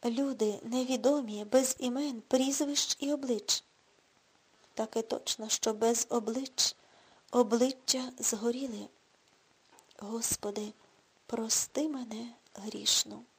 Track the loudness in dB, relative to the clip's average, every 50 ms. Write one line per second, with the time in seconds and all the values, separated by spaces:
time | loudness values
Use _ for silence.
0 | -2 -2 0 0 0 0 0 0 0 0 0 -4 -6 -4 -2 -2 0 0 0 4
1 | 4 4 4 4 2 -4 -6 -8 -6 4 4 4 4 4 -2 -2 -2 -2 -2 -2
2 | -2 -2 -4 -6 -6 _ 2 2 4 2 2 0 0 0 2 0 0 0 0 -2
3 | 0 -2 0 -2 0 -2 -2 -2 0 0 0 -2 -2 _ _ _ _ _ _ _
4 | _ _ _ _ _ _ _ _ _ _ _ _ _ _ _ -6 -6 -2 -2 -4
5 | -2 -2 -4 -4 -2 -4 -4 -4 -2 -2 -2 0 2 0 0 2 4 4 4 2
6 | 0 0 0 0 0 0 -4 -4 -6 -6 -2 0 0 0 0 _ -16 -20 -20 -20
7 | -20 -20 -20 -20 _ 0 4 4 4 6 6 4 4 4 2 -2 -2 -2 0 0
8 | 0 -6 -8 -2 -2 -2 -2 0 0 0 0 0 -4 -6 -6 -8 -10 -12 _ _
9 | _ _ _ _ _ _ _ _ _ _ _ _ _ _ -20 -20 -20 _ -20 -16
10 | -10 -8 -6 -4 -2 -2 -2 -2 -4 -6 -6 -6 -8 -8 -10 _ -20 -20 _ _
11 | _ _ _ _ _ _ -4 -4 -2 0 0 0 0 -2 _ -2 -2 -2 -2 -6
12 | -8 -8 -8 -10 -10 -12 -14 -18 _ -20 _ -12 -12 -10 -10 -2 0 2 2 2
13 | 2 -2 -6 -16 -16 _ _